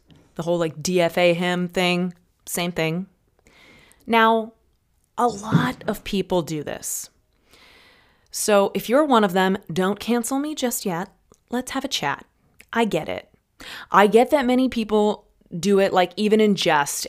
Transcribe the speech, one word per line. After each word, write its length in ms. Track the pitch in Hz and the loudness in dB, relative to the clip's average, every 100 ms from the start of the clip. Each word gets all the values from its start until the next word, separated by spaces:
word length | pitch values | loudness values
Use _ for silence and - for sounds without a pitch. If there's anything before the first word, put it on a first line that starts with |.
| _ _ _ - | _ _ _ -8
the 80 | |
whole, 140 | 165 175 | -2 -2
like, 260 | 165 151 | -2 -4
D 160 | 165 180 | -2 2
F 180 | 170 180 | 2 4
A 160 | 175 | 2
him 340 | 170 180 180 180 | 4 0 -2 -2
thing, 460 | 185 180 175 180 - _ _ - | 0 0 0 -2 -8 _ _ -10
same 260 | - 175 | -6 -4
thing. 360 | 170 160 165 196 _ _ _ _ _ _ _ _ _ - | -2 -2 -2 -8 _ _ _ _ _ _ _ _ _ 0
Now, 480 | 226 226 226 220 - _ _ _ _ _ - | 4 4 2 -2 -12 _ _ _ _ _ -2
a 100 | 240 | -2
lot 560 | 202 214 220 247 247 - | -2 0 0 0 -4 -6
of 160 | 208 | -6
people 380 | - 196 185 180 | -4 -4 0 -2
do 220 | 147 156 | -2 -6
this. 460 | - - - - - _ _ _ _ _ _ _ _ _ _ _ _ | -8 -10 -10 -10 -12 _ _ _ _ _ _ _ _ _ _ _ _
So 420 | - - 202 196 | -6 2 4 4
if 160 | 196 202 | -2 0
you're 160 | 262 302 | 2 4
one 180 | 233 | 4
of 100 | 202 | 4
them, 260 | 185 185 190 - | 2 0 0 -4
don't 280 | 165 185 202 | -2 -2 -2
cancel 400 | - 240 233 269 | -2 -2 -2 -4
me 160 | 302 302 | -6 -4
just 320 | 247 - 208 | -4 -4 -6
yet. 220 | 170 196 _ _ _ - | -6 -8 _ _ _ -8
Let's 200 | 240 254 | -8 -6
have 140 | 269 269 | -8 -6
a 20 | |
chat. 380 | - 143 135 - _ _ _ - | -4 -4 -6 -10 _ _ _ -8
I 100 | 226 226 | -2 -2
get 220 | 165 151 | -2 -4
it. 220 | 92 - _ _ - - - - | -10 -12 _ _ -20 -18 -18 0
I 160 | 180 208 | 4 6
get 240 | 220 254 | 4 4
that 160 | 302 247 | 2 0
many 220 | 254 262 | 0 0
people 580 | 240 214 214 208 208 _ _ _ 175 | -2 -2 0 0 -4 _ _ _ -4
do 220 | 190 196 | 2 2
it, 140 | 196 | 4
like, 200 | 185 180 - | 2 0 0
even 240 | 208 214 | 2 4
in 140 | 214 196 | 4 2
jest, 500 | 175 151 143 - | 2 2 0 -6